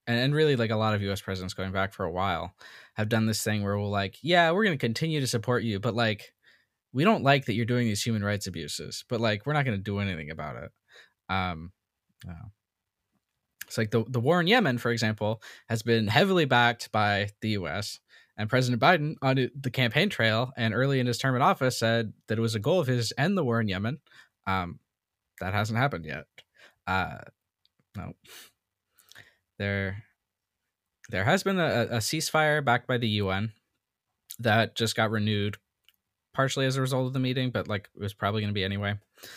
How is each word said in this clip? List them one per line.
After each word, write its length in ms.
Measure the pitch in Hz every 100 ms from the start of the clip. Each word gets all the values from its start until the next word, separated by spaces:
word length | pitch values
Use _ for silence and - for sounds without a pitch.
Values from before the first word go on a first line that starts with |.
| -
and, 120 | 117
and 160 | 135
really, 200 | 147 156
like, 160 | 123 113
a 60 | 110
lot 180 | 110
of 60 | 104
U 120 | 98
S 100 | 98
presidents 320 | - 92 92
going 180 | - 95
back 220 | 95 98
for 100 | -
a 60 | 87
while 440 | 90 95 82 85 - - - -
have 160 | - 107
done 160 | 113
this 180 | 110 110
thing 200 | 107 104
where 160 | 101 101
we'll, 120 | 101
like, 280 | 101 98 -
"Yeah, 300 | 156 175 165
we're 140 | 185
gonna 120 | 214 139
continue 420 | 117 113 160 151
to 80 | 127
support 360 | 113 123 120
you, 180 | 110 98
but, 140 | 123
like, 400 | 113 110 104 - _ _ _ _ _ _
we 120 | 127
don't 180 | 196 180
like 240 | 135 139 135
that 80 |
you're 100 | 110
doing 220 | 117 123 117
these 160 | 101
human 200 | 123 107
rights 240 | 101 104 95
abuses, 600 | 82 73 - - - -
but, 100 | 113
like, 280 | 113 104 143
we're 80 |
not 100 | 151
gonna 140 | 131 98
do 220 | 104 101
anything 280 | 98 80 73
about 340 | 73 76 60
it." 100 | - _ _ - - _ -
Um, 420 | 95 90 80 87 _ _ _ _ _
yeah. 200 | 92 82 101 - _ _ _ _ _ _ _ _ _ - -
It's 120 | -
like 140 | 110
the, 120 | 117 110
the 140 | 123
war 220 | 127 175
in 40 | 170
Yemen, 300 | 247 156 120
for 140 | 117
example, 520 | 117 110 110 107 110 - - -
has 120 | 113
been 260 | 117 113 104
heavily 360 | 143 196 180
backed 480 | 139 120 120 117 -
by 380 | 107 104 101 101 -
the 80 | 110
U 140 | 101 82
S, 320 | 92 - - _ - _ -
and 140 | 110
President 320 | 131 123 117
Biden 320 | 143 175 151 -
on 160 | 131 135
it, 240 | 123 139
the 80 | 131
campaign 400 | - 120 147 196
trail 420 | - 113 110 127
and 200 | - 113
early 260 | 104 139 135
in 60 | 123
his 100 | 113
term 180 | 135
in 60 | 123
office 380 | 165 185 127 -
said 340 | 113 117 107 - -
that 100 | 110
it 60 |
was 120 | 113
a 60 | 110
goal 180 | 139 185
of 100 | 127
his 200 | 120 110
to 100 | -
end 200 | 165 196
the 60 |
war 140 | 127 117
in 100 | 107
Yemen. 320 | 92 110 147 _ - - _ 95
Um, 340 | 95 87 - _ _ _ _ _ -
that 140 | 92
hasn't 240 | 104 107 110
happened 260 | 139 87
yet. 220 | 76 76 - - _ _ - _ 90
Uh, 340 | 92 80 - - _ _ _ _ _ _ 98
no. 160 | - - - - - _ _ _ _ _ _ - - _ _ -
There, 460 | 101 98 95 101 - _ _ _ _ _ _ _ _ _ -
there 120 | 92
has 220 | 110 185
been 160 | 196 190
a, 220 | 151 113
a 160 | 110 117
ceasefire 640 | - 156 - 156 151 151
backed 240 | 131 120 -
by 100 | 120
the 80 | 117
U 240 | 104 95
N 220 | 95 113 - _ _ _ _ _ _ - -
that 340 | 113 110 107
just 220 | - 110 -
got 160 | 110
renewed 460 | 110 107 104 104 - _ _ _ _ _ _ _
partially 340 | - 135 139 131
as 100 | 135
a 40 |
result 260 | 127 135 127
of 60 |
the 80 | 131
meeting, 320 | 127 127 127
but, 160 | 110 -
like, 200 | 101 -
it 60 | -
was 140 | 101
probably 260 | - 101 110
gonna 120 | 104
be 120 | 101
anyway. 340 | 95 98 101 101 _ - -